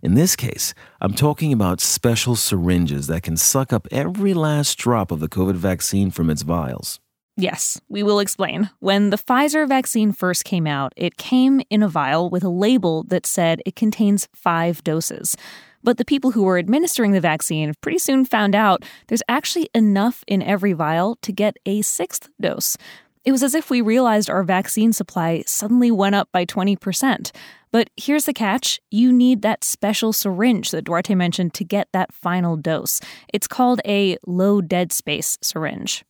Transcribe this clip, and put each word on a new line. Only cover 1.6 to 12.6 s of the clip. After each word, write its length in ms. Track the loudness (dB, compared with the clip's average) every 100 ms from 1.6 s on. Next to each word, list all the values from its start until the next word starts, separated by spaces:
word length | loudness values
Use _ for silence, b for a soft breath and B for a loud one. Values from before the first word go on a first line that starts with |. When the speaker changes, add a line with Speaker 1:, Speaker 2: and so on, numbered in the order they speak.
| 0 0
Speaker 1:
special 560 | -2 0 0 0 0 -2
syringes 720 | 0 0 2 2 2 -2 -4
that 160 | -6
can 140 | -4 0
suck 340 | 2 2 0
up 160 | -2 -2
every 440 | -4 -4 -2 0
last 440 | 2 0 0 -2 -2
drop 340 | 0 2 0
of 100 | -4
the 80 | -4
covid 260 | -2 0 0
vaccine 560 | 0 -2 -2 0 0
from 180 | 0 -2
its 120 | 0
vials. 580 | -2 -4 -4 -8 -12 -14 _ _ _ -4
Speaker 2:
Yes, 420 | -4 -2 -6 -6 _
we 160 | -2
will 160 | 2 2
explain. 500 | 0 -2 -4 -2 -4 _
When 300 | 0 2 2
the 60 | 0
Pfizer 480 | 0 2 2 2 2
vaccine 460 | 0 0 0 0
first 320 | 0 -2 -2
came 240 | -2 -2 -2
out, 240 | -2 -4 -4
it 180 | -6 -6
came 460 | -2 2 4 4 2
in 120 | 2
a 60 | 2
vial 420 | 2 0 0 0
with 140 | 0
a 60 | 0
label 540 | 0